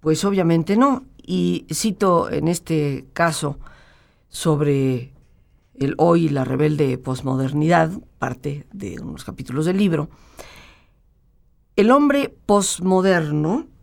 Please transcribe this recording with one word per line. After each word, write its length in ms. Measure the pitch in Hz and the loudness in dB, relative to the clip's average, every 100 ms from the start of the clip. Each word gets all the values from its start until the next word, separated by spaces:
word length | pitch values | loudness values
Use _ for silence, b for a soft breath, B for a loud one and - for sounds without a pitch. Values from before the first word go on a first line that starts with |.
pues 240 | 151 156 202 | 0 0 2
obviamente 500 | 196 165 165 160 208 | 2 4 2 2 2
no. 300 | 269 262 - - - | 2 0 -6 -20 -6
Y 340 | 180 175 175 - | -2 0 -2 -4
cito 580 | 156 226 185 196 175 - | -4 -4 0 2 2 0
en 200 | 147 151 | -2 -2
este 580 | 170 - 160 147 135 - | -4 -2 -2 -2 -4 -10
caso 460 | - 170 156 151 147 b b b b b b b | -2 -2 -2 -6 -8 b b b b b b b
sobre 840 | - 165 151 147 139 135 127 123 - _ _ _ _ _ - | -6 0 0 2 2 0 -2 -6 -18 _ _ _ _ _ -6
el 180 | 139 - | -4 2
hoy 280 | 170 170 165 | 4 4 2
y 40 | |
la 140 | 139 | -2
rebelde 540 | 127 131 151 151 143 127 | -2 0 0 0 0 -2
posmodernidad, 920 | 131 127 131 131 135 147 151 170 160 185 - _ | -6 -6 -4 -2 -2 -2 2 2 2 -4 -14 _
parte 500 | 131 123 147 143 - | -8 -6 -10 -10 -14
de 260 | 196 104 82 | -12 -12 -10
unos 240 | - - | -12 -14
capítulos 420 | - - - 131 156 | -14 -14 -8 -4 -2
del 120 | 190 | 0
libro, 320 | 202 160 147 B B B B B B B B _ _ _ _ _ _ _ _ - | 0 0 -4 B B B B B B B B _ _ _ _ _ _ _ _ 0
el 160 | 208 | 4
hombre 440 | 269 294 285 277 - - | 6 4 2 -2 -8 0
posmoderno. 1200 | 202 196 - 185 185 190 180 156 151 151 226 330 _ | 0 2 -2 2 2 4 2 0 -2 0 -2 -6 _